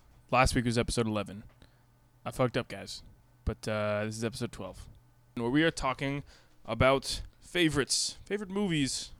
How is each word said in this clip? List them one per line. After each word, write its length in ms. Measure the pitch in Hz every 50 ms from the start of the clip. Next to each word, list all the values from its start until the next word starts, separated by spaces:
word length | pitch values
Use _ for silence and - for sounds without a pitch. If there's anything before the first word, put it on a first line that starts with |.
| - - - - - -
Last 240 | 127 120 131 123 -
week 100 | 135 117
was 140 | 120 113 120
episode 300 | 113 - - 123 113 110
eleven. 340 | 107 104 98 87 92 104 - - - - - - _ _ _ _ _ _ _ _ _ _ -
I 60 | 113
fucked 260 | - - 131 123 -
up, 120 | 131 113 -
guys. 340 | 104 98 95 - - - - - - - _ _ _ _ -
But, 220 | - 110 - -
uh, 380 | 113 107 107 104 107 104 104 107
this 120 | 110 107
is 60 | 110
episode 300 | 113 113 - - 120 110
twelve, 340 | - - 98 92 92 - - - - - - _ _ _ _ _ -
where 160 | 120 117 117
we 140 | 135 151 165
are 80 | 165
talking 500 | - - 156 131 127 - 143 139 139 143 - - - - - - _ - -
about 580 | - 117 117 127 131 139 135 - - - - - - - -
favorites. 760 | - - - 180 175 156 143 143 120 - - - - - - - -
Favorite 260 | - 196 208 208 180
movies, 600 | 190 202 208 190 165 151 139 127 - - - - -